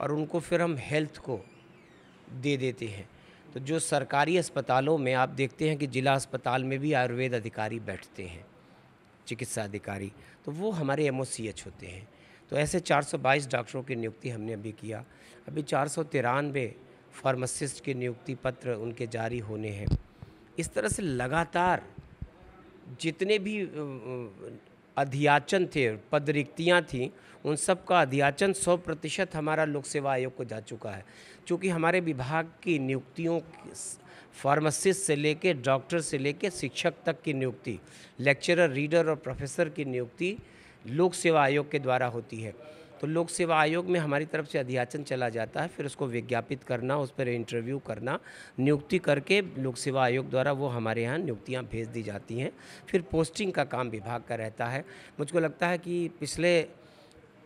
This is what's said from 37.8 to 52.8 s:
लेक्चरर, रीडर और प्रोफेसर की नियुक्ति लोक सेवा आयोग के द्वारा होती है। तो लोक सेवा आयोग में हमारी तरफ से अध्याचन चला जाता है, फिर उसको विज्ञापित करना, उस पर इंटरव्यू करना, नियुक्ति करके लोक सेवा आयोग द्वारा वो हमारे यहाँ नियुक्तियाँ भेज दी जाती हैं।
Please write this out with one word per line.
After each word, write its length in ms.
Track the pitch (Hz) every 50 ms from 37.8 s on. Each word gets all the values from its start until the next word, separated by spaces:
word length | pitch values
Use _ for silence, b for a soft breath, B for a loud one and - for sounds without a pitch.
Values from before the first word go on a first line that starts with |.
| - B B B B B B B
लेक्चरर, 500 | 127 143 139 139 - - 175 170 175 151
रीडर 360 | 127 139 147 147 165 170 160
और 100 | 156 -
प्रोफेसर 520 | 98 - 127 123 - 143 135 - - 170 156
की 160 | 151 - 147
नियुक्ति 540 | 135 127 123 123 107 - - 170 190 214 233 B B B B B B B B B
लोक 280 | 110 127 156 180 180 180
सेवा 280 | - - 170 160 151
आयोग 280 | 143 135 143 147 143 143
के 80 | - 143
द्वारा 280 | 131 127 127 127 127
होती 360 | 120 117 117 113 - 113 110
है। 120 | 113 104 - - - B B B B B B B
तो 60 | -
लोक 240 | 147 160 170 170 170
सेवा 300 | - - 175 165 160 156
आयोग 260 | 151 156 160 175 180
में 140 | 180 180 170
हमारी 260 | 151 147 143 143 156
तरफ 220 | - - 156 156 156
से 100 | - 151
अध्याचन 440 | 131 123 127 127 123 117 - 147
चला 260 | 143 - 139 127 123 117
जाता 340 | 110 117 110 - - 143
है, 60 | 156 175
फिर 180 | - - 143
उसको 200 | 135 - - 143
विज्ञापित 580 | 127 117 120 113 120 120 117 117 - 143 127 -
करना, 320 | - 127 117 123 131 139
उस 140 | 147 139 127
पर 180 | - - 135 123
इंटरव्यू 500 | 120 117 113 - 120 117 113 123 135 135
करना, 400 | - 135 - - - - 156 - - B B B B B B B
नियुक्ति 400 | 131 147 147 143 147 - 185 175
करके 420 | - - 143 143 135 - 190 208
लोक 360 | 196 175 - 131 131 131 120
सेवा 280 | - - 143 131 135 131
आयोग 260 | 123 123 131 131 139
द्वारा 220 | 131 127 131 143
वो 160 | 143 135 143 135
हमारे 340 | 120 120 110 110 110 117
यहाँ 160 | 117 120 139 165
नियुक्तियाँ 460 | 185 147 113 104 - 139 127 127 120
भेज 220 | 107 113 113 113
दी 160 | 113 117 117
जाती 360 | 107 104 101 98 - - 113 120
हैं। 140 | 135 - - B B B B B